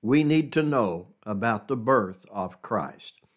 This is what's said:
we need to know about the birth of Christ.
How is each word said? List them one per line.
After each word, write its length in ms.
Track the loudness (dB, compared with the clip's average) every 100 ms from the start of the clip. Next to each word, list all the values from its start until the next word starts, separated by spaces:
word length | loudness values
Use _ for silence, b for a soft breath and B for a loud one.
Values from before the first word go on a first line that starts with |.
we 240 | 2 2
need 300 | 4 2 2
to 80 | 0
know 460 | 0 2 0 -2 -10 _
about 440 | -8 -2 -2 -2 -4
the 80 | -4
birth 480 | 2 2 2 -6 -12
of 300 | -8 -8 -10
Christ. 580 | -4 -4 -4 -10 -20 -20 _